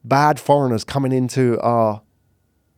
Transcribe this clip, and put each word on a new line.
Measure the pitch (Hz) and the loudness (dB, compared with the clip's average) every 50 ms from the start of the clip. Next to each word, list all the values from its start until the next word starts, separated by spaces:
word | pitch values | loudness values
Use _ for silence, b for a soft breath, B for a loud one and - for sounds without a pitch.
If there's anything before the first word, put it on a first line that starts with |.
| - | -2
bad | 117 131 139 147 151 151 120 | 0 0 2 2 2 0 -2
foreigners | - - 143 143 139 127 117 107 - | 0 2 2 2 2 0 -2 -4 -4
coming | - - 139 135 131 | -4 -4 -4 -2 0
into | 131 131 127 120 - 135 131 123 117 - | -2 -2 -2 -2 -2 0 0 0 0 0
our, | - 120 120 117 113 107 104 107 _ _ _ _ _ _ _ _ _ _ _ _ _ _ _ | 0 0 2 2 0 0 -2 -6 _ _ _ _ _ _ _ _ _ _ _ _ _ _ _